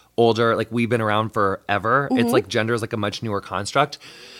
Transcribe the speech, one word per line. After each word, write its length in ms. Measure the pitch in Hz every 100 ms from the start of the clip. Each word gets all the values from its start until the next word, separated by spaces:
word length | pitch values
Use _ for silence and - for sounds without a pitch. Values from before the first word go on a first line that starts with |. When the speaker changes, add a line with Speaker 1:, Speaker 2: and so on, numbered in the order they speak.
| _ -
Speaker 1:
older. 380 | 117 110 117
Like, 140 | 104 110
we've 180 | 117 117
been 120 | 120
around 300 | 110 107 110
forever. 760 | 113 98 98 - 101 101 131 143
It's, 80 | 254
Speaker 2:
Mm-hmm. 80 | 240
Speaker 1:
like, 180 | - -
gender 240 | 117 110
is, 60 | 117
like, 120 | 113
a 40 | 110
much 260 | 104 -
newer 180 | 113 101
construct. 580 | - 92 101 139 123 - - - - -